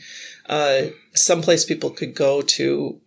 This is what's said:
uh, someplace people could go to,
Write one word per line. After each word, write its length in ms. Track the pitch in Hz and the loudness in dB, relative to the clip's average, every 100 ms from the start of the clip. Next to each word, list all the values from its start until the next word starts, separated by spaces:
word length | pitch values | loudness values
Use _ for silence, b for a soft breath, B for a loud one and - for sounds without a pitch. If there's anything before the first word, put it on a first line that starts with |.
| B B B B - | B B B B -6
uh, 380 | 151 143 135 143 - _ - | -2 2 2 0 -8 _ 2
someplace 480 | - 170 160 165 | 4 4 4 2
people 280 | - 160 143 | 2 -2 -4
could 220 | - 139 | -6 -10
go 280 | - 143 143 | -2 0 2
to, 580 | 139 - 135 143 143 - | 0 0 0 0 -4 -8